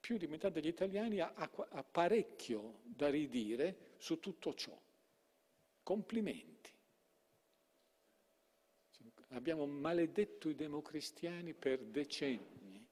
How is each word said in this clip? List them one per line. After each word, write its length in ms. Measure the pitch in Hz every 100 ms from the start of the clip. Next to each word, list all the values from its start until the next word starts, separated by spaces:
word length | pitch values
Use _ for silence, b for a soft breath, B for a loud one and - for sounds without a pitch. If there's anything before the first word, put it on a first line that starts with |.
Più 160 | - 226
di 100 | 165
metà 220 | 156 196
degli 180 | 160 156
italiani 540 | 165 196 202 226 202
ha, 120 | 165
ha 140 | - 156
qua-, 200 | - -
ha 120 | 175
parecchio 960 | - - 175 220 - - - 110 110 113
da 240 | - 120 143
ridire 840 | 143 143 123 104 117 160 185 - -
su 200 | - 165
tutto 360 | 196 - 170
ciò. 220 | - - 90 _ _ _ _ _ _ _ _ _ _
Complimenti. 880 | - 202 - 226 202 82 - - - - _ _ _ _ _ _ _ _ _ _ _ _ _ _ _ _ _ _ _ _ _ - 113 - -
Abbiamo 340 | 123 131 160 143
maledetto 840 | 143 151 175 160 - 208 - 160
i 60 |
democristiani 1000 | 143 151 147 151 151 143 - 170 175 170
per 320 | 156 135 131
decenni 1000 | 110 120 143 - 143 117 - - 98 95 117